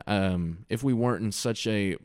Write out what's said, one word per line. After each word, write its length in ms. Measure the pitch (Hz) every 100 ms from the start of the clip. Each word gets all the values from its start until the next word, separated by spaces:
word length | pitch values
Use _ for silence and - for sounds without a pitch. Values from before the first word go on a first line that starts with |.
| -
um, 580 | 101 95 90 82 82 -
if 120 | 110
we 120 | 135
weren't 280 | 117 120 95
in 80 | 110
such 360 | - 123 113 113
a 300 | 107 98 -